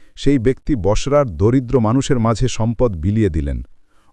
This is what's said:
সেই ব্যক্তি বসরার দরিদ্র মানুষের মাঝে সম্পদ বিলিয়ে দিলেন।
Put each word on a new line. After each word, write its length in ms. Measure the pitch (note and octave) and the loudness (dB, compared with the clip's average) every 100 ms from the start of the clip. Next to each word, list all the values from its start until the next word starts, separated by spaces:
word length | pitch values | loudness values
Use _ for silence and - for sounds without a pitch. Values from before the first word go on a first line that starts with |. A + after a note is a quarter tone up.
| - - | -20 -4
সেই 240 | - C#3+ | 0 2
ব্যক্তি 360 | A2 C3+ - C3+ | 0 -2 -4 -2
বসরার 540 | F#2 A2 - C#3+ C3 | 0 0 2 0 0
দরিদ্র 500 | D#2 G#2 C3+ A#2 C3+ | 0 2 2 0 0
মানুষের 400 | G#2+ C3 - B2+ | 2 0 0 0
মাঝে 280 | A2+ A2 A#2+ | 0 0 -2
সম্পদ 480 | - A2+ A2+ B2 E2+ | -2 -4 0 -2 0
বিলিয়ে 340 | F2+ G#2+ G2+ | -2 0 0
দিলেন। 340 | D#2+ C#2+ B1 - - _ _ _ | -2 -4 -8 -10 -20 _ _ _